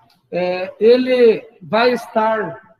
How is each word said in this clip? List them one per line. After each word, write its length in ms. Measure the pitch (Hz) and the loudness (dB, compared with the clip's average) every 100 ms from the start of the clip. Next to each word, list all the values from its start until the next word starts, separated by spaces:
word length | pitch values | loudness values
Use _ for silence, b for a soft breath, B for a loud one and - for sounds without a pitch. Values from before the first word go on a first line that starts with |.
| _ _ _ | _ _ _
eh, 400 | 175 180 180 185 - | -6 -6 -6 -10 0
ele 640 | 214 247 254 254 233 196 - _ | 2 2 2 2 2 2 -6 _
vai 320 | 156 214 247 | -6 0 0
estar, 680 | 247 - 226 220 220 175 139 _ _ | -2 -4 -4 -2 -2 -6 -12 _ _